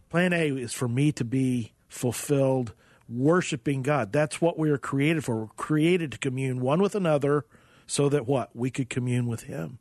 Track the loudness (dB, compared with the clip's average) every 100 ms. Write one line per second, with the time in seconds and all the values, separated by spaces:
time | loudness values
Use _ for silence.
0 | -4 0 2 2 0 -2 -6 -4 -2 2
1 | 2 2 -2 0 0 0 -4 _ _ -4
2 | -4 -2 0 2 2 0 -2 -10 _ _
3 | -10 0 2 4 2 -4 -2 -2 0 0
4 | 0 0 0 2 0 2 0 0 0 0
5 | 2 0 -2 -4 -6 -8 -2 2 4 2
6 | 0 -6 -6 -2 -2 -2 0 2 2 0
7 | 2 2 2 0 -2 -12 _ _ -4 0
8 | 2 2 2 -2 -2 -4 -4 -2 -4 -4
9 | 0 0 0 -4 -8 -10 -10 -12